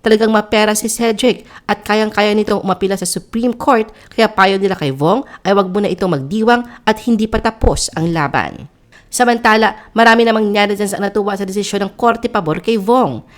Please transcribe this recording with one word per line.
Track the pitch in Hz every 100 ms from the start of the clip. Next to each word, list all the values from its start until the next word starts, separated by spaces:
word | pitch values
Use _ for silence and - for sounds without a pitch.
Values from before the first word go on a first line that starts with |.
talagang | - 214 220
mapera | 220 214 220 214
si | 214 226
Cedric | - 233 214 254 180 - - -
at | 208 -
kayang-kaya | 214 214 208 208
nitong | 214 208 202 196
umapila | 185 190 196
sa | 180
Supreme | 185 - 226 240
Court | 233 - 233 220 - -
kaya | - 220
payo | 220 190 196
nila | 196
kay | 190 147
Vong | 135 151 226 - - 185
ay |
wag | 202 185
muna | 196 202
itong | 175 185 147
magdiwang | 135 214 220 240 240 -
at | - 214 -
hindi | 226 220
pa | -
tapos | 226 226 - - -
ang | - 165
laban. | 165 139 - 80 - 139 _ _ - _
Samantala, | - 240 233 233 220 220 - -
marami | 220 226 226 233
namang | 220 208
netizens | 202 208 202 202
ang | 196 196
natuwa | 208 202 196
sa | 190
desisyon | 202 196 202 196
ng |
korte | - 240 226 233
pabor | 214 160 156
kay | - 226
Vong. | 190 254 196 110 -